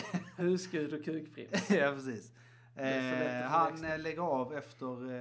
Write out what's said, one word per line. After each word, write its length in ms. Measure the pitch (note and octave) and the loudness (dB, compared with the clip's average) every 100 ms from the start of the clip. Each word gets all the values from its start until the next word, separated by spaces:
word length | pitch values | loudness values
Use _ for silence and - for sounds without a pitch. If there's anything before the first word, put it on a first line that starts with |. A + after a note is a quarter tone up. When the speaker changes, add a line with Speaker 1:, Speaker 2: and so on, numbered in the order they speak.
| - | -4
Speaker 1:
<laughs> 240 | F3+ - - | -4 -4 0
Speaker 2:
Husgud 560 | F3+ F#3 - E3 D3 | 2 2 0 -2 -2
och 120 | D3+ E3 | -2 -4
kukprins. 640 | D#3+ D#3 - - - - | -4 -6 -10 -2 0 4
Speaker 1:
<laughs> 0 | |
Ja, 220 | G3 C#3+ | 6 6
precis. 420 | C#3 C3 A2 - - - - - - | 2 -4 -6 -8 -18 -20 -20 -16 -4
Speaker 2:
Det 60 | |
är 300 | C3+ C3+ B2+ | 0 0 0
så 60 | B2+ | 0
lätt 120 | B2+ B2 | 0 0
att 80 | |
Speaker 1:
Eh, 60 | B2+ | 2
han, 180 | D#3+ D#3+ | 4 4
Speaker 2:
förväxla. 280 | D#3+ D#3+ D#3 | 0 -4 -2
Speaker 1:
eh, 60 | |
lägger 200 | D#3+ D#3 | -2 -2
av 320 | F3 C3+ B2 | 0 2 0
efter, 600 | D3 - - B2+ B2 B2+ B2 | -4 -8 -8 -8 -6 -6 -6